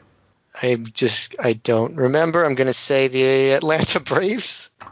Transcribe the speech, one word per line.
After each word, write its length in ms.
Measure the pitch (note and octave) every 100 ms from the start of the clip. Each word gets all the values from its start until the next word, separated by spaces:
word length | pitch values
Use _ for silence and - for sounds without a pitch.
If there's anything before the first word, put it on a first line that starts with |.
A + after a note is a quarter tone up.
| _ _ _ _ _ -
I 140 | B2+ A#2+
just, 600 | A2+ - B2 - - -
I 100 | D3
don't 420 | A2+ - A2+ A2+ D#3+
remember. 480 | B2+ D3 E3 E3 D#3+
I'm 100 | B2+
gonna 180 | C3
say 340 | A#2+ - C3+ C3+
the 440 | C3 C3 C3+ C3+
Atlanta 480 | C#3 D#3 D#3 - F3+
Braves. 680 | C3+ C#3 F#3+ A3+ - - - - -